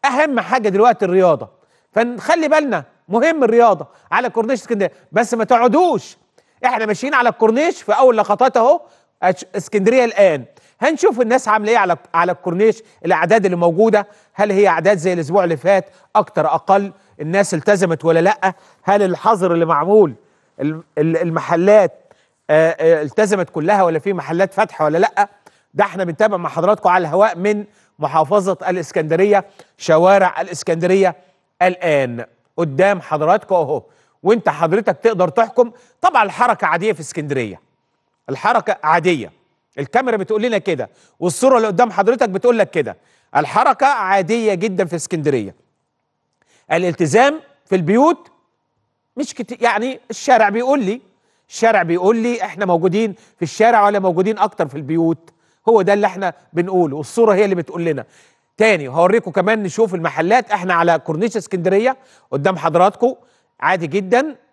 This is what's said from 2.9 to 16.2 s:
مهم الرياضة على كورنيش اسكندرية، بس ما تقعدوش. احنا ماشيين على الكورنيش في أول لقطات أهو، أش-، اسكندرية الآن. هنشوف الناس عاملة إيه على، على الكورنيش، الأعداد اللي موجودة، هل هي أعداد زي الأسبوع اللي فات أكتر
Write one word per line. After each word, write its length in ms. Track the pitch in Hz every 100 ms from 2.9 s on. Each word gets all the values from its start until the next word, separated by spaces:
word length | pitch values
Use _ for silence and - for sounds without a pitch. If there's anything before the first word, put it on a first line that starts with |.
| _ -
مهم 340 | 214 302 330
الرياضة 440 | 233 233 233 170 147 _ _
على 180 | 202 247
كورنيش 320 | 226 226 262
اسكندرية، 300 | - 220 185 _ _
بس 220 | 190 233
ما 100 | 233
تقعدوش. 760 | 220 233 240 285 359 226 - - _ _ _ _ 254
احنا 200 | 240 214
ماشيين 280 | 208 262
على 160 | 285 247
الكورنيش 520 | - 220 226 330 -
في 100 | -
أول 260 | 208 262 220
لقطات 400 | 196 202 254 247
أهو، 240 | 233 339 - _ _ _
أش-، 220 | 180 180 - 202
اسكندرية 500 | - 214 190 254 240
الآن. 400 | 196 196 147 117 _ _ _
هنشوف 400 | 269 311 359 233
الناس 260 | 226 262 226
عاملة 240 | 214 208
إيه 60 | 233
على، 200 | 185 165 _
على 180 | 165 175
الكورنيش، 520 | 175 185 175 220 - _ _ 160
الأعداد 400 | 170 165 220 190
اللي 120 | 175
موجودة، 500 | 175 165 226 208 202 _ _
هل 180 | - 208
هي 160 | 190 202
أعداد 300 | 165 170 202
زي 160 | 175
الأسبوع 300 | 175 147 180
اللي 140 | 175 156
فات 280 | 175 196 190 _ _
أكتر 320 | 214